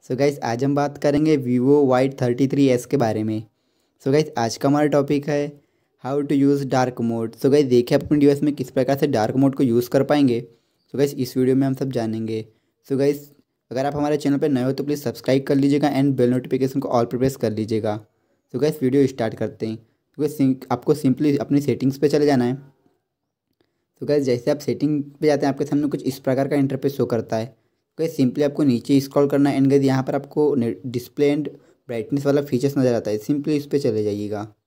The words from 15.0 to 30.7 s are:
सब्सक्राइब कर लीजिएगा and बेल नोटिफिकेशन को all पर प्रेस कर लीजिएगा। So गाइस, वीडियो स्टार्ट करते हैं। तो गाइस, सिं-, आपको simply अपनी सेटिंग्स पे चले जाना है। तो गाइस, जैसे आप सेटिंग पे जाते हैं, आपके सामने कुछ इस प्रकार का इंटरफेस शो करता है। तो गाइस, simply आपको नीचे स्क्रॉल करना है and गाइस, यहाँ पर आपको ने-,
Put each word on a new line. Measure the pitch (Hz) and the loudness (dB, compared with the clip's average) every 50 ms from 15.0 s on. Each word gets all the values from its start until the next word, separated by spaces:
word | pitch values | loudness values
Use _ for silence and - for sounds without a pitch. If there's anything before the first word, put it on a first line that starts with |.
सब्सक्राइब | - 120 113 - - - 127 139 139 | -4 -6 -8 -6 0 0 2 2 2
कर | - 151 | 2 0
लीजिएगा | 139 135 143 139 147 147 147 - | 2 2 2 2 2 2 0 0
and | 131 139 143 135 | 2 0 0 2
बेल | 131 123 123 | 2 2 2
नोटिफिकेशन | 123 127 127 - - 131 127 131 131 139 | 2 0 -2 -2 -2 -2 -2 0 -2 -4
को | 131 - | -4 0
all | - 120 117 120 - | 0 0 0 0 -2
पर | 120 | -2
प्रेस | 123 135 135 | -2 -2 -2
कर | - - 113 107 | -2 -4 -4 -2
लीजिएगा। | 101 110 107 110 110 104 110 104 110 - _ _ _ _ _ _ _ _ _ - | -2 -4 -2 -2 -2 -2 -4 -6 -6 -10 _ _ _ _ _ _ _ _ _ -6
So | 127 127 | -2 -2
गाइस, | 151 156 - 131 | -2 -2 0 -2
वीडियो | 127 123 143 139 | 0 4 4 2
स्टार्ट | 127 - - 117 110 113 | 2 2 -2 -4 -4 -4
करते | - 113 107 - - - | -4 -6 -6 -6 -6 -8
हैं। | 110 110 | -8 -8
तो | 110 _ _ _ _ _ _ _ - 143 | -10 _ _ _ _ _ _ _ -6 -6
गाइस, | 147 143 143 | -6 -2 0
सिं-, | 139 135 131 131 - - 123 | 2 2 2 0 -2 -4 -4
आपको | 123 - - 151 | -4 0 -2 -2
simply | 143 - 135 127 127 147 147 143 139 | 0 2 0 0 2 2 0 0 0
अपनी | 113 - 147 143 | -2 0 0 0
सेटिंग्स | 143 143 120 - - 127 123 - | 0 0 -2 0 0 -2 -2 0
पे | - 147 | 0 0
चले | 147 151 147 | 2 2 2
जाना | 143 143 127 123 | 4 2 2 2
है। | 120 127 135 - - _ _ _ _ _ _ _ _ _ _ _ _ _ _ _ _ _ _ _ _ _ _ _ _ _ _ | 0 -2 -4 -8 -18 _ _ _ _ _ _ _ _ _ _ _ _ _ _ _ _ _ _ _ _ _ _ _ _ _ _
तो | 139 | -4
गाइस, | 120 143 147 139 | 0 0 0 2
जैसे | 127 120 123 - - | 0 0 0 0 -2
आप | 147 147 | -2 -2
सेटिंग | - - 120 120 147 143 151 147 139 | -2 -6 -4 -2 0 0 0 -2 -4
पे | 143 - _ - | -6 -8 _ 0
जाते | 151 147 139 147 | 0 2 2 0
हैं, | 143 135 | -2 -2
आपके | 151 151 | -2 -4
सामने | 139 - 143 147 | -2 -2 -2 -2
कुछ | 143 139 135 - | -2 -4 -4 -4
इस | 131 131 - | -6 -6 -4
प्रकार | - - 131 123 135 139 | -2 -2 0 0 0 0
का | 151 | 0
इंटरफेस | 143 139 135 139 131 - 139 135 | 0 0 0 -2 -2 -4 -4 -2
शो | - 123 | -2 -2
करता | 117 - 113 110 - - | -2 0 -4 -2 -2 -4
है। | 110 110 | -4 -4
तो | 123 - _ _ _ _ _ _ _ _ - 156 | -6 -10 _ _ _ _ _ _ _ _ -6 -6
गाइस, | 160 160 | -6 0
simply | - 139 123 117 - 147 | 0 0 0 2 0 -2
आपको | 143 143 143 156 | -2 0 0 2
नीचे | 143 123 117 113 - 143 139 | 2 2 0 0 2 2 2
स्क्रॉल | 131 139 - 147 143 139 | 2 2 0 2 2 2
करना | 143 139 139 139 | 2 2 2 2
है | 131 135 | 2 2
and | 135 139 | 2 4
गाइस, | 135 143 135 | 4 4 4
यहाँ | 135 131 131 131 | 4 2 0 0
पर | 131 143 | -2 -4
आपको | 139 139 139 - 156 151 147 135 | -6 -6 -6 -2 0 2 2 2
ने-, | 143 117 117 | 0 0 -2